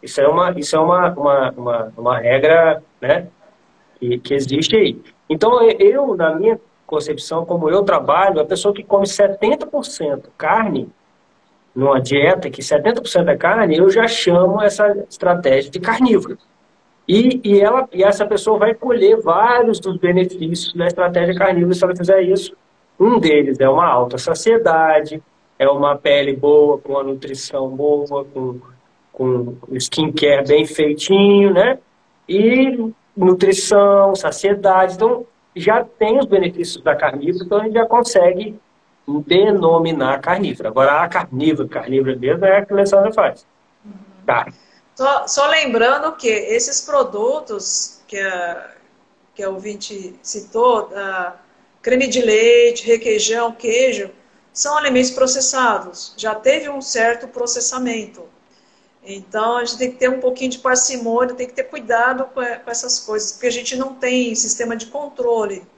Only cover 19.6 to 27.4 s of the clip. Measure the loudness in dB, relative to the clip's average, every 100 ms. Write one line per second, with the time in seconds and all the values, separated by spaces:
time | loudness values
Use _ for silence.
19.6 | 2 0 -4 -2 2 2 0 -4 -6 -6
20.6 | -6 -2 -2 0 0 0 0 0 0 2
21.6 | 0 0 0 -2 2 4 4 0 -2 -16
22.6 | _ _ _ _ 2 4 4 2 2 2
23.6 | 2 4 4 2 0 -4 -6 -2 2 2
24.6 | 2 2 4 2 0 -12 _ _ _ _
25.6 | 0 2 0 0 2 2 2 0 4 4
26.6 | 4 2 -2 -6 -4 -8 -10 -12